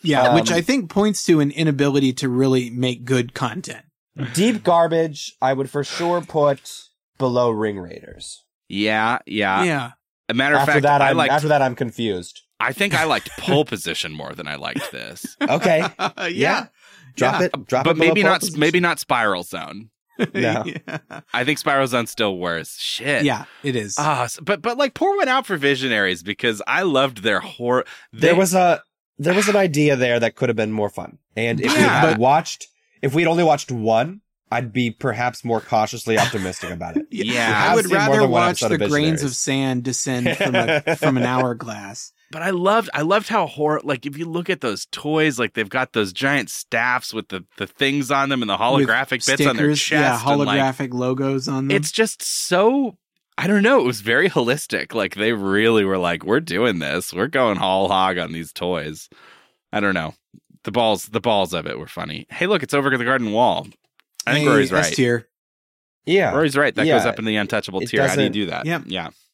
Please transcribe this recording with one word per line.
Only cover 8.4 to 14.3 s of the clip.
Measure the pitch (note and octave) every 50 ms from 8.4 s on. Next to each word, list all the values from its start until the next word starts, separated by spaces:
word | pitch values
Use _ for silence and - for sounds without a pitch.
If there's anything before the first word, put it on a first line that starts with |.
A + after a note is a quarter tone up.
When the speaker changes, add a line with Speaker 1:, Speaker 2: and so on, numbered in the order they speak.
| _ _ _ _ _ _
Speaker 3:
Yeah, | - G2 G#2 G#2+ G#2+ G#2+ A2 A2+ B2 - -
yeah. | - F#2 G#2+ G2+ G2 F#2+ G2 -
Speaker 1:
Yeah. | F3 D#3+ C#3 B2 A#2 - _ _ _ _ _ _ -
Speaker 3:
A | G#2+
matter | A#2+ C3 C#3+ D3
of | C#3+
Speaker 2:
After | C#3 D3 D3
Speaker 3:
fact, | D3 C3+
Speaker 2:
that, | C#3+ C#3+ C#3
Speaker 3:
I | C#3 C3+
Speaker 2:
I'm, | D#3
Speaker 3:
liked | E3 D3+ C3+
Speaker 2:
after | C3+ D3+ D3 D#3
that, | D3+ C#3+
I'm | C3+ C3 B2
confused. | - C3+ A#2 G#2+ - A#2 A2 G2 F2+ F2 - - - _ _ _ _
Speaker 3:
I | G#2+ B2
think | - - G3+ G3+ E3+
I | E3 D#3+
liked | D#3+ C3 G#2 - - - -
Pole | - - D#3 D3 D3+
Position | - A#2+ F#2+ - E2 D#2+ - - E2
more | D#2 D2+ C#2+ -